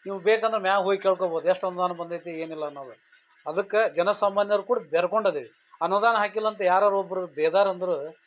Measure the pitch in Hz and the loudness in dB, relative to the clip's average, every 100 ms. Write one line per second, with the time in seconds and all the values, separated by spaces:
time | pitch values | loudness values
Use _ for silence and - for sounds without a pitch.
0 | 190 196 175 220 220 220 190 196 185 196 | -10 -2 2 2 2 0 2 2 2 2
1 | 196 180 185 165 160 185 190 180 180 175 | 2 2 0 0 0 0 -2 -2 -2 -4
2 | 170 175 170 160 160 160 147 143 135 113 | -8 -8 -8 -8 -8 -8 -8 -10 -16 -18
3 | _ _ _ _ 147 165 196 208 220 165 | _ _ _ _ -6 -4 0 0 0 0
4 | 180 202 202 196 202 208 196 233 160 160 | 0 0 0 0 0 0 0 -2 0 0
5 | 175 214 202 151 117 _ _ - 170 196 | 0 0 0 -2 -6 _ _ -6 0 2
6 | 226 226 208 202 214 202 185 185 208 196 | 2 2 0 -2 -2 0 2 4 4 2
7 | 180 185 175 139 156 180 202 180 180 156 | -2 -6 -6 -2 2 4 2 0 -4 -4
8 | 151 160 | -6 -14